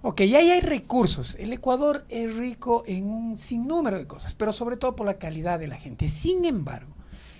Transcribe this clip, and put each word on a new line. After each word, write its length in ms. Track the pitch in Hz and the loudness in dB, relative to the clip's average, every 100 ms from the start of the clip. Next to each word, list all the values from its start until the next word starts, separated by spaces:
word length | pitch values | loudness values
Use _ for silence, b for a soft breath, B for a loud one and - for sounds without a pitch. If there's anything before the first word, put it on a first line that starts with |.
Ok, 180 | 247 175 | -4 2
y 160 | 196 277 | 6 8
ahí 140 | 339 | 8
hay 100 | 359 | 6
recursos. 720 | 349 277 - 247 180 - 123 - | 4 -2 0 2 4 2 -6 -6
El 160 | 202 | -8
Ecuador 520 | 254 262 254 294 285 - | -4 0 2 2 0 -4
es 280 | 233 226 220 | -6 -4 -4
rico 480 | 247 233 240 233 233 | -6 -6 0 0 0
en 240 | 185 202 | -4 -4
un 260 | 220 233 220 | -4 -6 -8
sinnúmero 640 | - 233 254 330 277 190 | -6 -4 0 0 0 -2
de 80 | 143 | -6
cosas, 280 | - - | -10 -10
pero 180 | - 214 | -2 -2
sobre 240 | - 240 247 | -2 -4 -2
todo 180 | 262 | -2
por 120 | 254 208 | -2 -4
la 120 | 196 | -2
calidad 400 | 165 156 170 175 | -6 -4 -2 -2
de 80 | 156 | -4
la 100 | - | -10
gente. 320 | - - 151 | -12 -4 -2
Sin 360 | - 330 370 | 0 0 2
embargo, 500 | 339 233 131 120 - - B B B | 2 0 -4 -8 -14 -20 B B B